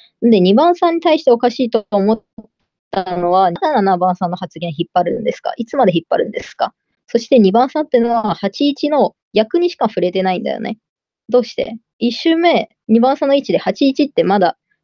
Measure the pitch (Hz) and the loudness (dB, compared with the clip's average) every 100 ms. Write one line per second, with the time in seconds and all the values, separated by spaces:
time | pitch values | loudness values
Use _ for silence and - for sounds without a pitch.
0 | _ - 233 214 180 214 339 349 349 339 | _ -2 2 4 4 4 2 2 0 0
1 | 339 311 277 233 247 233 240 220 - 202 | 0 2 2 2 2 -2 -2 -2 -2 -2
2 | 202 226 _ - - _ _ _ _ 190 | 0 0 _ -20 -20 _ _ _ _ -8
3 | 185 175 175 185 185 175 320 262 196 180 | -6 -4 0 2 2 0 -2 0 2 2
4 | 185 180 175 180 180 160 170 147 - 180 | 0 -2 -4 -6 -12 -10 -10 -6 -4 -2
5 | 170 - 208 - - - 233 285 208 165 | -2 -2 -4 -6 -6 -8 -6 -2 0 0
6 | - - - - - - - _ _ _ | -2 -4 -4 -6 -12 -6 -8 _ _ _
7 | _ 233 - 254 196 220 262 302 302 247 | _ -4 2 4 4 4 0 -2 -2 0
8 | 233 233 220 165 196 - 285 285 294 294 | 0 -2 -2 -4 -6 -2 -4 -2 -2 0
9 | 196 - _ 208 220 339 349 - 220 - | 0 -4 _ -2 0 0 -2 -2 -4 -2
10 | 180 190 185 185 - - - 220 _ _ | -2 -2 -2 -2 -4 -6 -8 -12 _ _
11 | _ _ - 240 233 - - 226 _ - | _ _ -2 -2 0 -4 -6 -8 _ -6
12 | 240 233 339 330 339 240 - _ - 226 | -4 -2 0 2 2 2 -2 _ 0 2
13 | 254 269 277 277 277 - - 208 277 269 | 2 0 0 0 0 -2 -2 -2 0 0
14 | 285 - 170 202 175 - _ _ | -2 0 0 2 0 -2 _ _